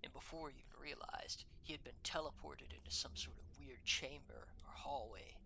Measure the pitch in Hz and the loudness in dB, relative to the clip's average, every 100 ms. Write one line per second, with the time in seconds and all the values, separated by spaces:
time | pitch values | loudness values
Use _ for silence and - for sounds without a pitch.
0 | 131 127 - 160 160 131 - - 143 143 | -2 -4 -4 -2 -2 -2 -10 -8 -4 -2
1 | - - - - - - - 151 - 120 | -2 -2 0 -2 -4 -8 -2 -2 -2 -2
2 | - - 156 - - 71 - - - 80 | 4 4 4 0 -4 -4 -6 -6 2 4
3 | - 76 76 - - - 139 127 - - | 4 2 -2 -2 -6 -6 -6 -4 8 8
4 | 135 143 - 120 - - - - 139 143 | 8 -2 -6 -8 -6 -8 -6 -4 2 2
5 | 110 107 - - | 2 -4 -6 -8